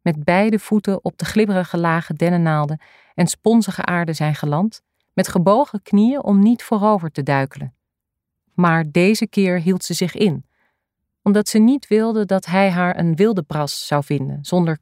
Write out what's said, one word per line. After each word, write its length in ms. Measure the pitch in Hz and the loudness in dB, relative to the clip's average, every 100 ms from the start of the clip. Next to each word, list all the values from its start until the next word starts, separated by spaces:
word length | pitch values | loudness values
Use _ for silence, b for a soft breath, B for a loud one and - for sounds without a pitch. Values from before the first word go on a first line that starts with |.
met 240 | - 156 | -2 -2
beide 340 | 147 180 214 214 | 0 2 2 0
voeten 460 | - 214 202 190 | 0 -2 0 -4
op 140 | - - | -6 -8
de 60 | |
glibberige 540 | 160 - 214 185 175 170 | -4 0 0 0 -2 -2
lagen 360 | 170 165 - | 0 0 -2
dennennaalden 680 | 156 175 175 165 156 147 156 b b b | -2 0 2 2 0 -2 -6 b b b
en 120 | - 180 | -2 -2
sponzige 580 | - - 233 208 185 | 0 2 2 2 -4
aarde 280 | - 175 170 | -2 -2 -2
zijn 220 | 156 151 | -2 -2
geland, 480 | 151 156 147 208 - _ _ _ | -2 -2 -2 -2 -6 _ _ _
met 160 | - 190 | -4 -2
gebogen 540 | 190 170 214 285 208 | 0 2 2 0 -6
knieën 400 | - 202 220 277 | 0 2 2 0
om 160 | - 202 | 0 4
niet 240 | 202 240 | 4 2
voorover 480 | - 220 208 208 165 | -2 0 2 0 -2
te 120 | - | -6
duikelen. 520 | 139 139 135 135 139 _ _ _ _ _ _ _ _ | -2 0 -2 -6 -14 _ _ _ _ _ _ _ _
Maar 360 | - 175 165 156 | -2 0 0 0
deze 360 | 160 180 220 220 | 2 2 2 -2
keer 320 | - 190 180 | 0 0 0
hield 260 | 165 185 | -2 -2
ze 100 | - | -4
zich 200 | 170 180 | -6 -6
in, 320 | - 208 135 - _ _ _ _ _ _ _ | 0 0 0 -8 _ _ _ _ _ _ _
omdat 260 | - 202 214 | 0 0 2
ze 100 | 220 | 4
niet 280 | 220 269 - | 4 2 0
wilde 380 | 214 220 220 | 0 0 -2
dat 220 | 202 190 185 | 0 -2 0
hij 240 | 185 196 | 2 2
haar 280 | 175 180 180 | 2 -2 0
een 180 | 170 160 | -2 2
wilde 260 | 208 202 | 2 0
pras 440 | 151 151 147 - - | -4 -4 -4 -6 -4
zou 180 | 147 | -4
vinden, 340 | 143 147 135 139 | -2 -4 -4 -8
zonder 360 | 143 180 170 156 | -2 0 0 -2